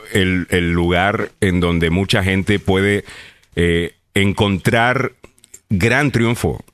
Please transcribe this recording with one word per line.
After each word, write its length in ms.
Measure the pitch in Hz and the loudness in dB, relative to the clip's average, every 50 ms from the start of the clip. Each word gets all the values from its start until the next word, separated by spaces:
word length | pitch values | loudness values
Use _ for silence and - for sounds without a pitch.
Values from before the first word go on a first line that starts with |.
| - - - | -10 -4 -2
el, 340 | 107 92 92 92 90 85 - | 0 0 0 0 -2 -2 -2
el 200 | 92 90 87 85 | -2 0 0 0
lugar 600 | 85 87 85 87 87 87 92 101 104 104 104 - - _ | 0 0 0 0 2 2 0 0 0 -2 -6 -8 -6 _
en 180 | - 95 90 90 | -2 0 2 2
donde 300 | 87 87 87 85 82 80 | 0 0 0 0 0 0
mucha 340 | 82 92 98 90 - 107 92 | 0 0 0 0 0 0 0
gente 360 | 95 95 95 90 - 104 98 | 0 0 0 0 0 -2 0
puede, 440 | - - 95 95 98 101 101 101 - - - - - - - _ _ _ - 82 | 0 0 0 2 2 0 0 -2 -4 -8 -14 -20 -20 -20 -20 _ _ _ -4 -2
eh, 360 | 87 87 85 85 85 - - _ _ _ - | 0 0 0 0 -2 -4 -8 _ _ _ -2
encontrar 1000 | 101 98 101 90 - 110 101 98 87 - 120 113 113 117 123 127 123 120 - - _ - - _ _ _ _ - - _ - | 0 0 0 0 0 0 0 0 0 0 0 2 2 2 2 0 -2 -4 -6 -8 _ -20 -20 _ _ _ _ -20 -18 _ -4
gran 420 | 101 92 90 117 120 135 151 131 | -2 0 2 2 2 2 0 0
triunfo, 520 | - 120 117 113 120 - - 110 67 - - _ | 0 0 0 0 0 -2 -2 -4 -4 -6 -10 _